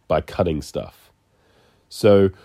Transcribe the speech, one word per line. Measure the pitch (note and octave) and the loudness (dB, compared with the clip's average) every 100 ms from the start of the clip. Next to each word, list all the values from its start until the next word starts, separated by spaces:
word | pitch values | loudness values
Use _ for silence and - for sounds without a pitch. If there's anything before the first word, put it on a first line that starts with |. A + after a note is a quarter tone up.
| - | -4
by | D#2 | -4
cutting | - - F2 D#2 | -4 -4 -4 -4
stuff. | - - - - _ _ _ _ _ _ _ _ _ | -8 -12 -12 -16 _ _ _ _ _ _ _ _ _
So | - A2 G2+ F#2+ - | 0 4 4 4 -2